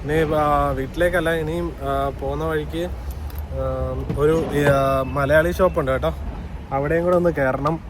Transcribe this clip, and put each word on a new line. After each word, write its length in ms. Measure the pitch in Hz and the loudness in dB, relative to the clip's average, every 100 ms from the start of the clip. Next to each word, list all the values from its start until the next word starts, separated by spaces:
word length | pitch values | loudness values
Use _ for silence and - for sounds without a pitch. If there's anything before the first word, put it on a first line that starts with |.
ഇനി, 140 | 143 160 156 156 | 0 0 2 2
ആ, 60 | 147 147 143 135 | 2 2 2 0
വീട്ടിലേക്കല്ല, 500 | 135 - 175 180 165 165 | -4 0 2 2 0 0
ഇനിയും, 260 | 156 170 170 139 139 | -2 -2 -4 -6 -4
ആ, 20 | 139 139 135 | -2 -2 -4
പോകുന്ന 220 | 139 143 160 | -6 -4 -2
വഴിക്ക്, 320 | 156 147 160 180 - - - - - - 135 | -2 -4 -4 -6 -6 -8 -8 -8 -8 -8 -4
ആ, 80 | 131 131 131 131 135 139 | -4 -2 -4 -4 -4 2
ഒരു, 120 | 147 160 165 143 143 139 | 2 2 0 2 4 4
ആ, 20 | 135 135 131 135 | 4 2 0 -2
മലയാളി 340 | 139 156 165 170 | 4 4 4 4
ഷോപ്പുണ്ട് 340 | 185 165 139 | 2 2 0
കേട്ടോ, 180 | 131 151 156 - - - - - 135 | 0 0 -4 -8 -8 -10 -12 -6 -4
അവിടെയും 280 | 143 165 175 | 0 2 4
കൂടെ 100 | 180 | 4
ഒന്ന് 120 | 175 156 | 4 2
കയറണം. 380 | 135 131 139 160 | 0 2 -2 -2